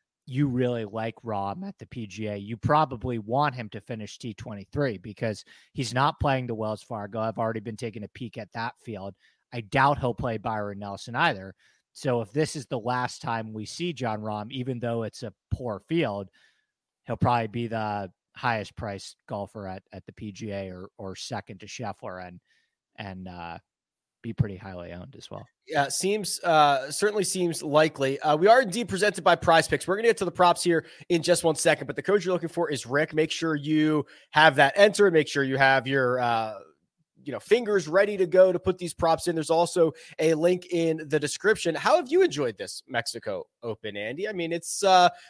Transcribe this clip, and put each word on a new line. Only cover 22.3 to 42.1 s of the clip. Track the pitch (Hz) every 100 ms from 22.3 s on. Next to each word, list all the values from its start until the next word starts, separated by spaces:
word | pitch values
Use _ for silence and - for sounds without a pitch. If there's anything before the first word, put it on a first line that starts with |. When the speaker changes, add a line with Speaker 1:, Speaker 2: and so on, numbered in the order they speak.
| 90 _ _ _ _ _ -
Speaker 1:
and, | 104 92 92
uh, | 87 85 85 _ _ _ _ _ _
be | 113
pretty | - 107 92
highly | 98 90 87
owned | 87 90 -
as | -
well. | 98 - _ _
Speaker 2:
Yeah, | 151 139
seems, | - 190 214 185 -
uh, | 175 156 147 139 135
certainly | 151 208 208
seems | 185 190 175 165
likely. | 151 147 156 156 135 139
Uh, | 151 151
we | 196
are | 247
indeed | 220 196 190
presented | 190 208 185
by | 175 170
Prize | - 165 156
Picks. | 143 -
We're | 196
gonna | 226
get | 220
to |
the | 180
props | 170 175 170
here | 175 165 - - -
in | 175
just | 151 170
one | 165
second, | 147 165 151 127
but |
the | -
code | 160 202
you're | 175
looking | 180 165
for | - 156
is | 139 113
Rick. | 139 156
Make | 156 160
sure | - 165
you | 147 143 156 156 151 - - _
have | 151 156 139
that | 139 202
entered. | 208 202 202
Make | 160 143
sure | 143
you | 135 135
have | 135 135 123
your, | 139 127 123
uh, | 120 117 110 101 - _ _ _ _ _
you | 139
know, | 117
fingers | - 240 214 202 151
ready | 180 208 202
to | 180
go | 180 185
to | 180
put | 185 180
these | 175
props | - 165 160 -
in. |
There's | 160 151
also | 165 170 180 160 - - -
a | 160
link | 156 170 180 -
in | 175 165 160 156
the | 151
description. | 143 - 202 214 170
How | 156 180 320
have | 254